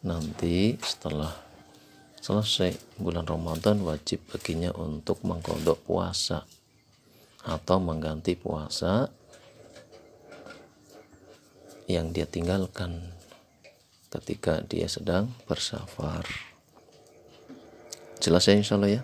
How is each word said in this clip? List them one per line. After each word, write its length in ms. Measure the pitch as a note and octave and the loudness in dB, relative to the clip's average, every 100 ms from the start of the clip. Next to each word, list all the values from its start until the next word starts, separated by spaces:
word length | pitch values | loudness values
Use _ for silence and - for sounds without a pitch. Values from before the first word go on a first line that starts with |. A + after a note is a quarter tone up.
nanti 760 | F#2 E2+ D#2 D2 F2 F2 G#2 - | -2 -2 -4 -2 0 4 4 2
setelah 520 | - - - D2+ D#2 D#2+ - - - - - - - - | -4 -6 -4 -2 -4 -6 -16 -20 -20 -20 -20 -20 -20 -18
selesai 720 | - G2+ G#2+ - F#2 E2 - - | 0 0 2 2 2 0 -12 -6
bulan 300 | F#2 E2+ E2 | -2 -2 -2
Ramadan 560 | E2 E2+ E2 G#2 G#2 F2+ | -2 -2 2 4 4 2
wajib 380 | D2+ - - - | -2 -4 -6 -6
baginya 420 | - - D#2+ F2 | -10 -4 -2 -2
untuk 480 | F2 E2+ D2+ - - | -4 -6 -6 -4 -2
mengkodok 640 | F#2 E2+ E2+ D#2+ D#2+ D#2+ - | -2 -4 -4 0 2 2 2
puasa 640 | F2 F2+ F#2+ - E2 - - _ _ _ _ _ - - - - | 0 0 -2 -2 -4 -6 -20 _ _ _ _ _ -20 -20 -14 -6
atau 320 | D#2+ - F#2 | -6 4 4
mengganti 560 | F2 D#2+ D#2 D#2 E2 | 4 -2 -2 -2 -2
puasa 800 | F2+ - D#2 D2+ - E2+ G#2 C3 - - - - - - - - - - - - - - - - _ - - - - - - _ - - - - | -2 -2 -4 -4 -2 2 2 2 -4 -20 -20 -20 -20 -20 -20 -20 -20 -20 -20 -20 -18 -18 -18 -20 _ -20 -20 -20 -20 -20 -20 _ -20 -20 -20 -2
yang 240 | F2+ E2 | -2 0
dia 160 | E2 D#2+ | -2 -2
tinggalkan 880 | E2+ F2 G2 F#2+ - F2+ F2 F2 F2 - - _ _ - _ _ _ _ | -2 0 0 0 -4 -6 -6 -10 -16 -20 -20 _ _ -20 _ _ _ _
ketika 540 | - - - - D#2+ - | -10 -8 -4 0 0 0
dia 240 | E2 E2 | -2 -2
sedang 400 | - F2 F2 A2+ A#2+ - | -4 0 2 2 -4 -6
bersafar. 800 | - - - F#2 - - E2 - - - - _ - - - - - - - - - - - - - - - | -4 -4 -6 -10 -6 -4 -4 -6 -8 -10 -20 _ -20 -20 -20 -20 -20 -20 -20 -20 -20 -20 -20 -18 -18 -18 -4
Jelas 240 | - E2+ G2 | 4 6 8
ya, 80 | G2+ | 6
insya 220 | G#2 G#2 | 6 4
Allah 220 | G2+ | 4
ya. 0 | G#2+ | 2